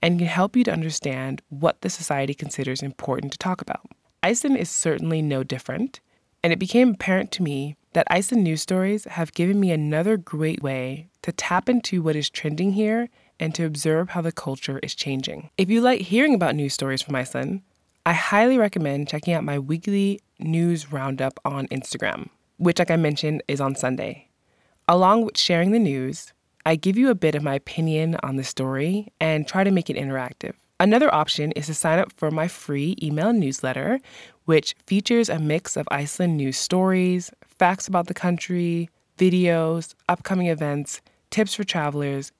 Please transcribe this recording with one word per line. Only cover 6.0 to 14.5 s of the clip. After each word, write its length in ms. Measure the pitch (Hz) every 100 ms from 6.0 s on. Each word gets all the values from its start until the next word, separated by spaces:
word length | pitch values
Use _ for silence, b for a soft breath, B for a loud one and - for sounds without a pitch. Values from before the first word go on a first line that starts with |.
| _ _ _ _
and 120 | 175
it 60 | 170
became 320 | 185 240 254
apparent 420 | 196 - 190 196
to 100 | -
me 320 | 165 139 143 147 _
that 160 | 165 -
Iceland 360 | 175 196 240 175
news 160 | 156
stories 420 | - 185 190 214
have 300 | - - 160
given 260 | - 175 202
me 100 | 190
another 460 | 160 151 151 185 220
great 480 | 165 151 156 -
way 460 | 143 131 127 139 165 _
to 100 | -
tap 340 | - - 180 -
into 340 | 247 - 185
what 140 | 160 151
is 140 | 143
trending 420 | - 151 151 190
here 380 | 196 214 226 240 b b _
and 160 | 160 156
to 100 | 165
observe 460 | 147 156 160 180
how 100 | 175
the 100 | 165
culture 480 | - -